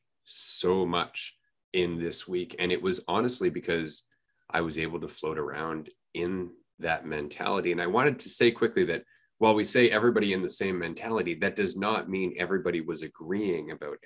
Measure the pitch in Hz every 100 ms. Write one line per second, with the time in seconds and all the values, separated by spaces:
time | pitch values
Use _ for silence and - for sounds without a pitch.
0 | _ _ - - - - 90 95 87 87
1 | 82 - - - _ _ _ 92 87 82
2 | 82 80 - 90 87 - 90 90 92 90
3 | - 95 123 - 90 80 - 85 78 -
4 | - _ _ _ - 82 82 76 80 82
5 | 78 - 80 78 71 71 80 78 76 -
6 | _ 85 87 92 87 - _ - 82 78
7 | 82 76 73 - 95 98 87 85 87 110
8 | 143 127 - - 120 117 113 - 82 82
9 | - _ _ - 110 107 104 127 120 107
10 | 120 107 101 95 90 - 98 92 85 82
11 | 113 110 87 80 98 98 95 95 104 107
12 | - 95 90 87 87 95 87 85 80 78
13 | 78 - 80 98 104 85 76 80 73 67